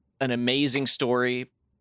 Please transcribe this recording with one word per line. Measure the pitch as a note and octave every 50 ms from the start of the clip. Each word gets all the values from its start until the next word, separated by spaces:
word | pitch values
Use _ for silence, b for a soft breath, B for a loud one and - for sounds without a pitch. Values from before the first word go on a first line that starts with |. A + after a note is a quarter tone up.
| _ _ _ -
an | C3+ B2+
amazing | A#2+ A#2+ A#2+ B2 C3 C#3 D3 C#3 B2 C#3 C3+
story. | B2 - - C#3+ A#2+ B2 B2 B2 B2 B2 B2 B2+ - _ _ _ _ _ _